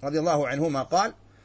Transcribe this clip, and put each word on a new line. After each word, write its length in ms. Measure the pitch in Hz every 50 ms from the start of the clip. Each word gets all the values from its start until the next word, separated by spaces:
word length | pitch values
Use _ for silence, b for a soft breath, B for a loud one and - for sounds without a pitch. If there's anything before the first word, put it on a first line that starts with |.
| -
رضي 160 | 143 147 156
الله 280 | 151 175 160 147 143
عنهما 360 | 123 131 139 156 165 143 135 127
قال: 300 | - 160 180 208 226 - - - b b b